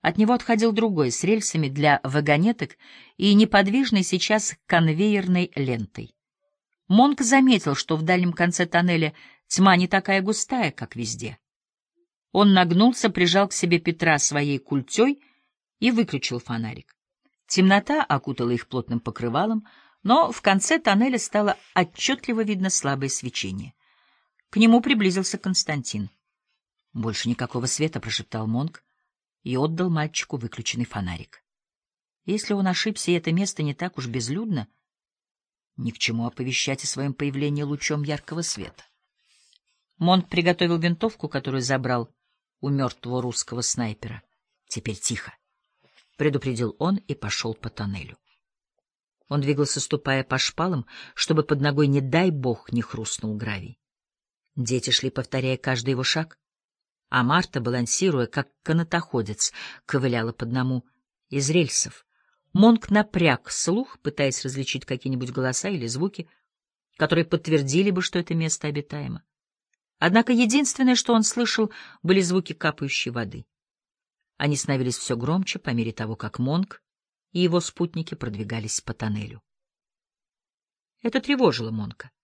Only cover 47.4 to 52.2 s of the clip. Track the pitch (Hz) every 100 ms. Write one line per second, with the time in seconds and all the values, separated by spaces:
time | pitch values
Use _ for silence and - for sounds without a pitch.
47.4 | 113 110 110 - 104 98 73 - _ _
48.4 | _ _ _ _ _ _ _ _ _ 143
49.4 | 139 143 143 - - 147 139 135 131 131
50.4 | - - 175 156 - - - - - 156
51.4 | 151 143 143 143 147 139 135 165